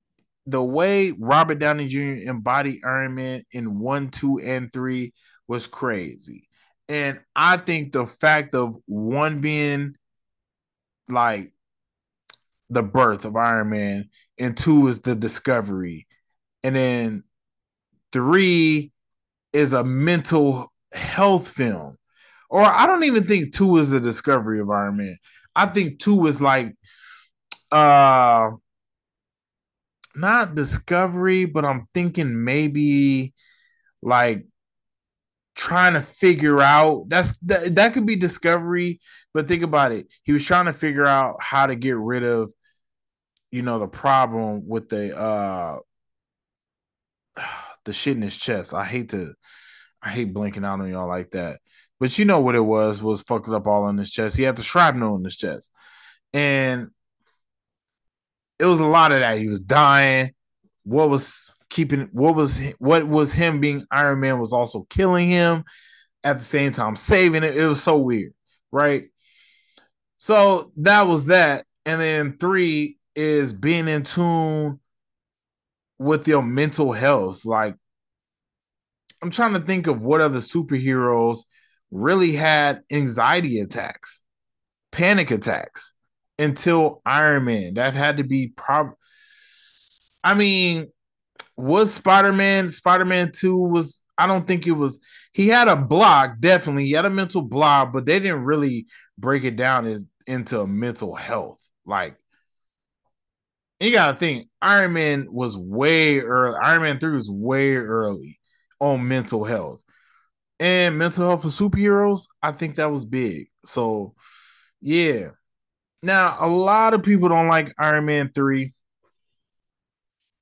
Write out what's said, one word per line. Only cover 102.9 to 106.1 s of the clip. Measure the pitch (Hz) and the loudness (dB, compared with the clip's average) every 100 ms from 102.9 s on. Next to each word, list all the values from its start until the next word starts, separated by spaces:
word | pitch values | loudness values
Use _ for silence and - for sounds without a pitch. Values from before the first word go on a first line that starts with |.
| _ _ _ _ _ _ _ _ - | _ _ _ _ _ _ _ _ -6
you | 214 | 0
gotta | 220 151 127 | 2 2 0
think, | 170 127 - - | -4 -4 -10 -4
Iron | 190 202 185 | 2 2 2
Man | 165 151 139 110 | 0 -2 -2 -4
was | 120 120 98 | -6 -6 -6
way | 90 110 147 160 156 | -8 -2 2 4 4